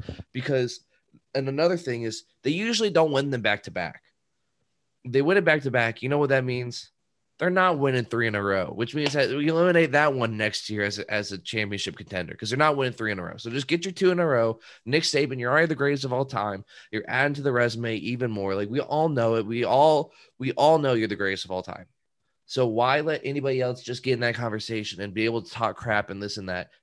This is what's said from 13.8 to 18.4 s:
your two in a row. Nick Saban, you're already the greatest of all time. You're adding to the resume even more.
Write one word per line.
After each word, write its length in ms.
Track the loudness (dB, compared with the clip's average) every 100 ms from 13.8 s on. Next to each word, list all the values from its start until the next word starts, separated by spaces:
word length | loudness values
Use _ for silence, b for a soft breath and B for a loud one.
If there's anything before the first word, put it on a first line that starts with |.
your 80 | -2
two 200 | 2 2
in 80 | 4
a 60 | 2
row. 340 | 4 2 0 B B -2
Nick 160 | 0
Saban, 380 | 2 0 0 -2
you're 100 | 0
already 160 | 2 2
the 80 |
greatest 300 | 2 0 0
of 80 | -2
all 120 | -2
time. 400 | -2 -2 -4 -4 -10 B B
You're 120 | -8 -2
adding 260 | 0 0
to 80 | 0
the 80 | 0
resume 460 | 2 2 0 -4 -4
even 340 | -4 -4 -2
more. 240 | -2